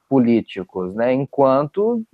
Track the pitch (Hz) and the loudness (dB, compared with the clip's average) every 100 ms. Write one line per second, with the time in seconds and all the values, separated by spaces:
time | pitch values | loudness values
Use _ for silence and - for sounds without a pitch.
0 | - 135 117 117 - 98 90 95 92 104 | 0 2 4 2 0 -8 -10 -8 -6 -2
1 | 123 131 - - 135 135 147 196 220 240 | -2 -2 -2 0 2 2 0 -2 -2 -2
2 | 220 | -4